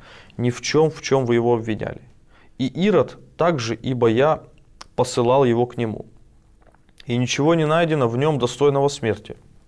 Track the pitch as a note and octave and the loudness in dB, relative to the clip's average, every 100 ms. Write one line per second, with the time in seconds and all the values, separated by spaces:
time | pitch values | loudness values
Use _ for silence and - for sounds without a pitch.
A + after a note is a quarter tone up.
0 | - - - - A#2+ A#2+ - D3 D#3 D#3 | -20 -20 -16 -6 -4 -4 -2 2 2 -2
1 | - C3+ A#2+ A#2+ A#2 A#2 A2 G2+ G#2+ - | -2 -2 2 2 2 0 -2 -6 -8 -10
2 | - - _ - - - C3 - G3+ F3+ | -16 -20 _ -20 -16 -8 -6 -2 2 2
3 | B2 - - - E3 D3+ A2+ A#2 B2+ B2+ | 0 -6 -12 -2 0 0 -4 -6 -6 0
4 | A#2 A2+ D3 D#3 - - - - - - | 2 4 2 0 -6 -20 -20 -20 -8 -4
5 | B2 - A#2+ C3+ C3 A#2 B2 B2 A2+ G#2 | -2 0 2 4 4 2 0 -4 -6 -8
6 | - - - _ _ _ _ _ _ - | -14 -20 -20 _ _ _ _ _ _ -16
7 | - A#2+ B2 - D3 E3+ D3+ E3 E3+ D3+ | -6 -2 -2 0 2 2 2 0 0 0
8 | A#2+ A#2 D3+ C#3+ A#2+ - C#3+ C#3 C#3 - | 0 0 0 0 -2 0 2 2 0 -2
9 | A#2 G2 - - - - | -4 -4 -8 -20 -20 -20